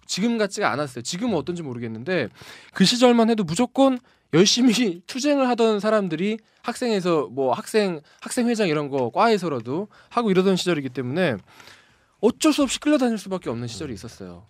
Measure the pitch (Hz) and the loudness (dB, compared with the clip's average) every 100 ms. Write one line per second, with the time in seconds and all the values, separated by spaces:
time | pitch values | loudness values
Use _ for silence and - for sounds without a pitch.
0 | - - 233 233 202 214 196 127 143 120 | -10 -2 -2 0 -2 0 0 0 -4 -8
1 | - 175 247 170 180 175 147 120 117 110 | -8 -6 -2 -2 -4 -8 -8 -8 -8 -8
2 | 139 180 107 - - - - - 190 247 | -4 -2 -2 -8 -20 -20 -10 2 2 6
3 | 247 240 226 220 165 170 247 - 269 247 | 4 6 4 2 -2 -2 -2 2 2 2
4 | _ _ - 156 196 247 247 208 226 170 | _ _ 0 4 4 6 4 4 0 -2
5 | - 262 294 285 254 233 226 208 214 220 | -10 -4 0 2 2 2 2 2 2 0
6 | 190 160 202 220 _ _ - 233 247 202 | 0 -2 -2 -4 _ _ -10 -4 -2 0
7 | 175 160 104 127 131 117 - 220 196 156 | 2 0 0 -2 0 0 0 0 0 -4
8 | _ _ - - 233 220 190 151 143 135 | _ _ -8 -2 0 0 0 0 -2 -2
9 | 120 170 233 208 170 131 117 156 208 - | -2 2 2 2 -2 -6 -6 -8 -8 -14
10 | _ 233 226 185 190 180 180 156 131 131 | _ -2 2 2 2 0 0 -2 -4 -6
11 | 123 160 170 101 - - - - _ _ | -6 -2 -2 -2 -8 -20 -20 -20 _ _
12 | _ - 220 - 311 294 269 - 294 294 | _ -2 -2 2 0 2 -2 -2 0 2
13 | 247 220 190 185 156 117 120 113 147 101 | 2 -2 -6 -8 -6 -6 -8 -10 -10 -12
14 | 117 - 92 87 | -14 -16 -16 -18